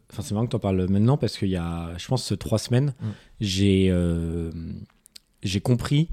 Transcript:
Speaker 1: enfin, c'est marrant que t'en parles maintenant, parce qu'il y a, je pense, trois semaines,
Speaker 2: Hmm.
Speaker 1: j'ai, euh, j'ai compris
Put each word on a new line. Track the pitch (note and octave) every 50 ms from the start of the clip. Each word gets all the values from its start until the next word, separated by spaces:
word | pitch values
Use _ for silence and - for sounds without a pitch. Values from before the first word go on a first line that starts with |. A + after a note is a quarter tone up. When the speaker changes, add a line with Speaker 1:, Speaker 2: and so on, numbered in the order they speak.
| - _
Speaker 1:
enfin, | - - F#2+
c'est | - G2+
marrant | G#2 A#2+
que | A#2
t'en | - G#2
parles | - G2 F#2+ F#2 F#2 F2+
maintenant, | G2 G2+ G#2+ A#2+ C#3
parce | D3 - G2+ -
qu'il | - G#2+ G2
y | F#2
a, | F2 E2+ E2+ E2 E2 E2+ E2+ E2+
je | F2+ -
pense, | - C3 A#2+ - - G#2 -
trois | - - A2+
semaines, | G#2 - - A#2+ B2+ C#3+ C#3+ B2+ -
Speaker 2:
Hmm. | A2 G#2+ G#2 - - - - -
Speaker 1:
j'ai, | A2+ G2 F#2 F#2+ G2+ G2+ F#2+ F#2+ F#2+ F#2
euh, | F2+ F2 F2 E2+ E2+ E2 E2 E2 E2 E2+ E2 E2 D#2+ E2 E2 E2 F2+ F2+ G2+ - _ _ _ _ - - _ _ _ _ -
j'ai | G2 F#2 G2+
compris | - B2+ B2 A#2 - - D3 C#3+ E3 -